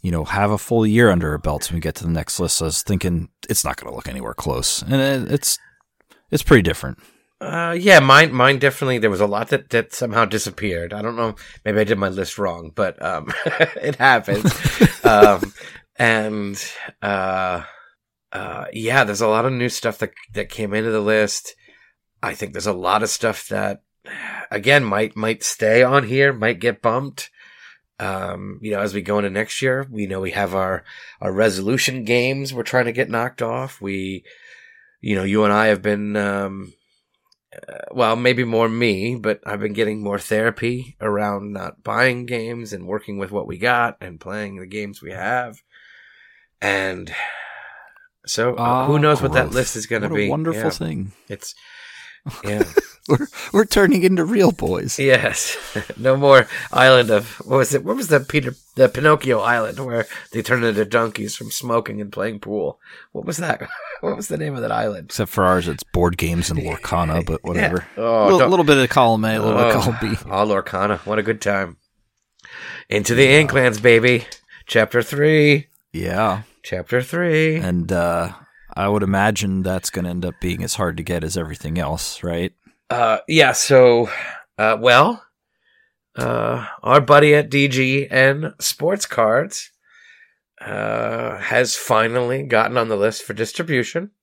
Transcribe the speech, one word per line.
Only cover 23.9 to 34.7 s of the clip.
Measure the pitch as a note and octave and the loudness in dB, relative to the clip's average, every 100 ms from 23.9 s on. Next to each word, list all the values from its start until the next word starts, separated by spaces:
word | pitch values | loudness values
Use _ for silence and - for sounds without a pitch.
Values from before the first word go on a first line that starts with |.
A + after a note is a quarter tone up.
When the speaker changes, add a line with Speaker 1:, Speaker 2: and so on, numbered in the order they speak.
| _ - - - - - | _ -18 -14 -14 -14 -8
Speaker 2:
again, | G#2 G#2+ C#3+ | -4 2 2
might, | A#2 G2+ A2 G#2+ | 2 -2 -2 -2
might | A2 A2+ | -4 -2
stay | - - G#2+ A2+ | -6 -2 2 4
on | B2+ C#3 | 6 4
here, | A2+ C3 C#3 | 2 2 2
might | B2 A2 G#2 | 2 -2 0
get | A2+ G#2+ | -4 -2
bumped. | A#2 A#2 C#3 - - _ - _ - _ _ _ | -2 -2 -6 -12 -18 _ -20 _ -20 _ _ _
Um, | G2 F#2+ F#2+ F#2 G2 G2 | -8 -6 -8 -10 -12 -12
you | G#2+ | -6
know, | G2+ | -4
as | G#2 | -4
we | G2 | -6
go | F#2+ G#2 | -2 -2
into | G2+ | -2
next | G2 G#2+ - | -4 -6 -4
year, | C3+ C3 C3+ | -2 -2 -6
we | A2 G2+ | -8 -6
know | F#2+ | -6
we | F#2+ | -6
have | G2+ G2 | -4 -2
our, | F#2+ F#2+ F#2 - - - _ | -2 -2 -4 -8 -20 -20 _
our | G2 | -6
resolution | F#2+ A2 F#2 G2 C3 - C3 | 2 2 2 -2 0 -2 -4
games | A2 A#2+ B2+ C3+ C3+ | 0 0 0 -4 -6
we're | B2+ | -8
trying | A2+ B2+ A#2+ | -2 0 0
to | |
get | A#2 A#2+ | -2 -2
knocked | A2+ B2 - | -2 -4 -6
off. | A2+ A#2+ C3 - | -6 -6 -8 -10
We, | G2 G2 F#2+ F#2+ - - - - - | -8 -6 -6 -10 -14 -20 -20 -20 -20